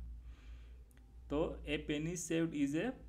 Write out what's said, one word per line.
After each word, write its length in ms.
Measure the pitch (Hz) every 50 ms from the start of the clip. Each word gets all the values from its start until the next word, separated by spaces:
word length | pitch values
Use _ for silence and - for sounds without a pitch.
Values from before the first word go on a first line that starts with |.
| - - - - - - - - - - - - - - - - - - - - - - - - - -
तो 340 | 139 147 175 - - - - 147
"A 100 | 147 160 156 -
penny 260 | 151 147 156 165 180
saved 360 | 180 - - 165 165 165 165 -
is 240 | 147 143 139 143
a 160 | 165 196 247 262 - -